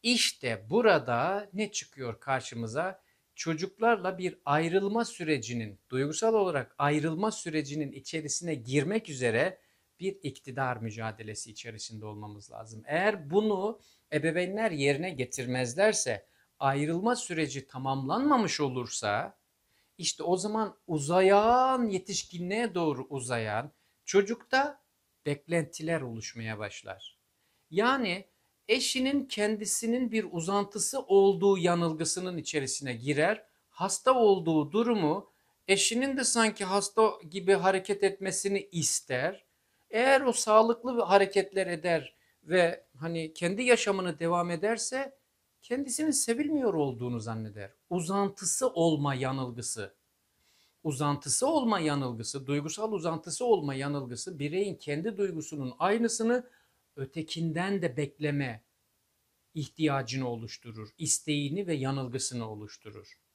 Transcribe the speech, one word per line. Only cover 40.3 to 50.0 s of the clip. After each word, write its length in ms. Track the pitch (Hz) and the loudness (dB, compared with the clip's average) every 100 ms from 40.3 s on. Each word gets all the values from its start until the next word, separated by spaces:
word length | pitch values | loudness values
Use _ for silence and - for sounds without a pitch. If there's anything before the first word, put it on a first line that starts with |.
sağlıklı 720 | 233 - 214 226 233 240 240 | 0 6 6 6 2 0 -2
hareketler 640 | 190 196 196 196 190 196 180 | 6 6 6 2 0 -2 -2
eder 480 | 175 175 165 135 _ _ _ | -2 0 0 0 _ _ _
ve 420 | 147 180 170 170 _ 127 | 0 4 4 2 _ -10
hani 360 | 160 165 160 | -6 -4 -6
kendi 280 | 160 175 196 | -2 -2 0
yaşamını 560 | 247 233 - 196 180 156 | 4 4 6 0 0 -2
devam 320 | 165 175 175 | 0 2 0
ederse 680 | 170 202 226 - 262 277 - _ _ _ _ | -2 -2 -2 -4 -6 -6 -12 _ _ _ _
kendisinin 480 | - 254 269 233 311 | -6 -4 -4 -2 0
sevilmiyor 640 | - - 233 294 302 247 | 0 0 0 0 2 2
olduğunu 460 | 170 139 120 123 120 | 2 0 0 -4 -4
zanneder. 500 | 110 110 110 104 98 _ _ | -4 -6 -8 -10 -14 _ _
Uzantısı 800 | 175 165 196 196 196 185 - 170 | -4 0 0 0 -2 -4 0 0
olma 440 | 170 165 151 143 | 4 4 4 0
yanılgısı. 800 | 131 131 135 127 120 117 113 98 _ | 0 -2 -2 -4 -6 -8 -8 -8 _